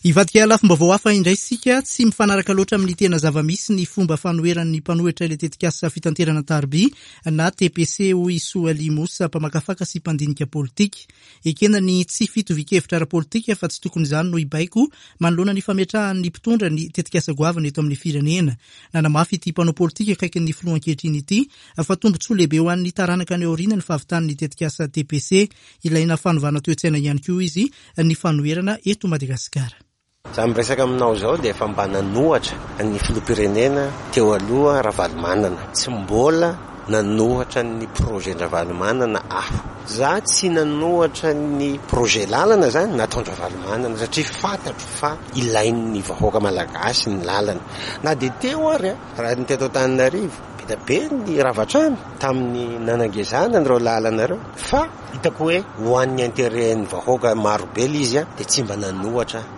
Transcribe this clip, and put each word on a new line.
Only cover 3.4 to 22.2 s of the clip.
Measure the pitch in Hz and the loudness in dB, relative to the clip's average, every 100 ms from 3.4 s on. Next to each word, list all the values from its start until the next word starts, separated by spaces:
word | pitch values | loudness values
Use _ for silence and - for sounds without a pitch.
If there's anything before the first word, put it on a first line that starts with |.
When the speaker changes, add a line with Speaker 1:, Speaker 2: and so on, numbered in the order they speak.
| 151 175 - 196 | 0 -2 -2 -2
Speaker 1:
ny | |
fomba | 175 - 180 156 | 0 0 0 0
fanoheran'ny | 185 170 165 170 165 160 | 0 0 0 0 0 -2
mpanohitra | 156 170 170 160 170 | -2 0 0 0 -4
ilay | 156 | -4
tetikasa | 160 - 175 - 165 | -6 -2 -4 -2 -4
fitanterana | 165 170 156 160 156 | -2 -4 0 0 0
Tarby | 143 156 139 151 240 - - - - | 0 -2 0 2 0 0 -20 -12 -4
na | 156 165 | 0 0
T | - 180 | 2 -2
P | 170 | 0
C | 160 - 196 | -2 0 0
hoy | 185 180 170 | 2 0 -2
Soa | - 190 165 | -4 -2 -2
Limosa, | 156 156 151 165 - 170 | 0 0 -2 -2 -2 -2
mpamakafaka | 160 156 160 - 190 | -2 -2 -4 -4 -6
sy | 180 170 | -6 -6
mpandinika | 170 156 147 143 143 | -4 -2 -2 -2 -4
politika. | 151 139 - 208 - - - - - | -4 -6 0 0 0 -20 -20 -20 -8
Ekena | 165 151 208 208 | -6 2 2 4
ny | 185 185 175 | 2 2 0
tsy | - 220 | -2 -2
fitovikevitra | - 208 156 147 190 - 170 | -2 -2 -4 0 0 2 -2
ara-politika | 165 170 156 226 220 | 0 -2 -2 -4 -2
fa | 202 175 | -2 -2
tsy | - | -6
tokony | 180 175 151 | -6 -2 0
izany | 151 175 | 0 0
no | 170 | -2
hibaiko | 147 151 175 220 294 - - _ | -2 -2 -2 2 2 0 -20 _
manoloana | 180 170 190 | 0 2 2
ny | 196 | 0
fametrahan'ny | - 190 185 214 208 190 175 | 0 0 0 0 0 -2 -4
mpitondra | - - 233 190 | -4 0 2 2
ny | 156 165 | -2 -4
tetikasa | - 165 175 - 139 | -6 -2 -2 -2 0
goavana | 156 170 147 | 0 0 -4
eto | 143 | -2
amin'ny | 151 143 | -2 -2
firenena. | 175 147 147 175 160 120 _ - - | -2 0 0 2 2 0 _ -20 -6
Nanamafy | 165 156 151 170 190 | 0 2 2 0 -2
ity | - | -4
mpanao | 165 170 156 | 0 0 2
politika | 170 - 208 190 | -2 0 -2 -2
akaiky | 180 185 | -2 -2
ny | 165 151 | -2 -2
filoha | 175 160 | -2 -2
ankehitriny | - 147 165 147 | -2 -4 -2 -4
ity, | 143 202 277 - - - | 0 0 0 -6 -16 -6
fa | 156 190 | -2 2
tombotsoa | 220 175 | 2 2